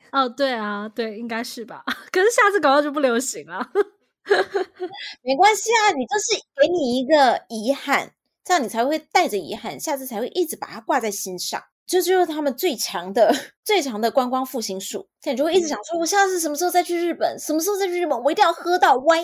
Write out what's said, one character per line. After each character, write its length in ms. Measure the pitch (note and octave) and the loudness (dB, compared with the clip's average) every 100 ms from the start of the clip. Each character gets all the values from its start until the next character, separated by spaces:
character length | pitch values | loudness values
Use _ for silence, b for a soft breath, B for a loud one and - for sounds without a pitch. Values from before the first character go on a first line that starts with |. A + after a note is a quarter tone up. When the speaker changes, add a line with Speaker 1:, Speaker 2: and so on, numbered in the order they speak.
| b | b
Speaker 1:
哦， 160 | C4+ C4 | -2 -2
对 260 | B3+ C4+ | -2 -2
啊， 360 | A#3+ G#3 G#3 G#3+ | -2 -4 -6 -8
对， 280 | G#3+ A3+ G#3+ | -8 -8 -8
应 100 | A#3 | -8
该 160 | A3+ | -8
是 200 | A#3 - A3 | -8 -10 -14
吧。 180 | D3+ - | -12 -10
<laughs> 240 | - - | -10 -4
可 120 | F#4 | 2
是 80 | G4+ | 2
下 180 | A#4+ G#4 | 4 2
次 100 | G4 | 4
搞 100 | D4 | 4
不 60 | C#4 | 4
好 60 | |
就 80 | D4+ | 2
不 100 | C#4+ | 2
流 180 | C4+ A#3 | 2 2
行 260 | C4+ F#3 C#3+ | -2 -8 -10
了。 240 | F3+ B3+ F#4+ G4+ _ _ _ | -10 -4 -2 -2 _ _ _
<laughs> 1000 | - F#4+ F#4+ G4 F#4 - F4+ - - - | -2 0 0 -4 -6 -8 -12 -12 -16 -10
Speaker 2:
没 140 | B3 C4+ | -2 4
关 180 | F#4+ G#4 | 4 4
系 140 | A4 | 2
啊， 200 | A#4 G#4+ | 2 2
你 120 | D4+ B3+ | 0 -2
就 120 | G4+ | -2
是 240 | G4+ G#4+ - - | -2 -4 -2 2
给 80 | D4+ | 2
你 300 | F4 C4+ B3 | 4 0 0
一 80 | B3+ | 4
个 360 | D#4 B3+ G#3 - | 6 6 4 -2
遗 220 | A3+ A3 | -6 -2
憾， 400 | C#4 - A#3+ - _ _ _ | -2 0 -2 -2 _ _ _
这 100 | - | 0
样 80 | F4+ | 0
你 60 | A3+ | 2
才 160 | A3+ | 0
会 160 | B3 D#4 - | 0 0 0
带 160 | F#4+ E4 | 2 2
着 100 | G#3 | 0
遗 180 | D3 G#3+ | -6 -8
憾， 240 | A3 C#3 | -8 -8
下 160 | - C#4 | -6 -6
次 100 | C4 | -6
才 140 | G#3+ | -6
会 80 | B3 | -4
一 160 | - E4 | -2 -4
直 120 | - | -4
把 100 | - | -12
它 140 | F#3+ | -8
挂 180 | A3 D4 | -2 0
在 100 | A3+ | 0
心 260 | G3 G3 F3+ | -4 -8 -8
上。 240 | - - - _ - | -8 -8 -10 _ -2
这 160 | F4+ | 0
就 180 | E4+ F#4 | 4 4
是 60 | E4+ | 2
他 160 | D#4 | 0
们 120 | D4 | -4
最 220 | C4+ F#4 A#3 | -2 -2 -2
强 380 | - F#3 F3 | -6 -6 -2
的， 200 | G3+ G#3+ B3+ - | 4 4 4 -2
<laughs> 160 | _ | _
最 180 | - G#4 | -2 0
强 200 | C#4 G#3+ | 0 -2
的 100 | A3+ | -2
观 180 | G#3+ B3+ | 0 0
光 160 | B3+ C4 | -2 -4
复 140 | C4 | -6
兴 180 | G#3+ F#3+ | -6 -8
术。 260 | G3 - - _ | -8 -10 -12 _
这 100 | - | -6
样 40 | B3 | -2
你 20 | |
就 80 | D#4 | 2
会 80 | |
一 80 | F4 | 2
直 80 | E4 | 0
想 80 | A3+ G#3+ | -4 -6
说， 120 | E4 | -4
Speaker 1:
嗯。 20 | |
Speaker 2:
“我 40 | E4 | 0
下 220 | G4 G4 | 2 2
次 100 | F#4 | 0
什 120 | D#4+ | -4
么 60 | C#4+ | -2
时 100 | F4 | 0
候 40 | |
再 140 | F4 | 2
去 140 | E4+ F4 | 0 0
日 160 | F4 | -2
本？ 260 | C#4+ E3+ B2 | -2 -4 -4
什 140 | - | -4
么 80 | D#4 | -2
时 80 | F4 | -2
候 80 | G4+ | -2
再 100 | G4 | -2
去 140 | F4 | -2
日 40 | F4 | -2
本？ 160 | B3 | 0
我 60 | B3+ | 0
一 60 | E4 | 4
定 80 | |
要 80 | F#4 | 4
喝 260 | E4+ E4+ F4 | 2 0 4
到 180 | F4+ B3+ | 4 4
Y 240 | C#4 E4 | 4 2